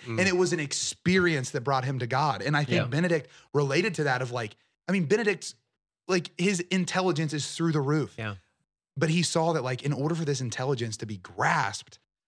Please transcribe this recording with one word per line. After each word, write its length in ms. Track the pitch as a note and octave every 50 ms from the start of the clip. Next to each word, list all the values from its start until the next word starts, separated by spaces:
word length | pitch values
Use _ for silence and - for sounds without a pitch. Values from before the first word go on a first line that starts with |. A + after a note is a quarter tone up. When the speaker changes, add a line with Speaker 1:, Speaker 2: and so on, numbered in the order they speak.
| -
Speaker 1:
Mm. 120 | B2 A2+ A2+
Speaker 2:
and 80 | F#3
it 100 | G3 F3+
was 160 | F3+ F3+ - F3
an 80 | D#3+
experience 880 | D3 C#3+ - - - - - - - F3 F#3 F#3 F3+ F3 D#3+ C3+ B2 -
that 120 | - C3 A#2
brought 180 | C#3+ C#3 C3 B2
him 160 | C#3 C#3 B2+
to 80 | B2
God. 340 | A#2 C3 C3 D#3 D3 A2 G2
And 140 | - C#3 D3+
I 80 | C#3+ C#3+
think 140 | - F3
Speaker 1:
Yeah. 80 | - -
Speaker 2:
Benedict 440 | A#2+ B2 D#3 F3+ F3 E3+ D3+ - - - - - _ -
related 400 | C#3+ C#3+ C3+ C3+ E3+ G3+ A3 D#3
to 80 | - D3+
that 160 | C#3 B2+ B2
of, 100 | B2+ A#2
like, 240 | A#2+ B2 A#2 G#2+ - _ _ _ _ _ _
I 60 | - F#3+
mean, 100 | F#3+ E3+
Benedict's, 520 | C3 G#3 A3+ A3+ G#3 F#3+ - - - - _ _ _ _ _ _ _ _ _ _
like, 240 | - F#3 F3 F3 - _
his 240 | - F3 G3+ G3+ E3+ - -
intelligence 640 | F#3+ F#3+ F3 - - F#3 F#3 F#3 D#3+ D3 D#3+ C#3+ D#3
is 200 | D3 - - -
through 200 | - E3 E3 D3+
the 80 | D3+
roof. 340 | C3+ C#3 D3+ D#3 B2+ F#2+ -
Speaker 1:
Yeah. 180 | - A2 G#2+ G2+ F#2 - _ _ _ _ _ _ _ _ _ -
Speaker 2:
But 140 | C3+ E3 D#3+
he 120 | D#3+ F3+
saw 300 | D#3+ - - E3 D#3+ E3+
that, 140 | E3 D3+ A#2+
like, 180 | B2+ B2+ A#2+ C#3
in 80 | C#3+
order 240 | D3 A#2+ C#3+ D#3 E3+
for 80 | D#3+ E3
this 160 | D3 C#3 B2
intelligence 560 | C3 A2+ - - B2+ C#3 C#3 A2+ A#2 A2 G#2+
to 80 | - A#2
be 120 | A2 G#2+
grasped, 840 | F2+ - - E2+ G2+ C3+ D#3+ E3+ D#3 A2+ G2 G2 - - - - - _ _ _ _ _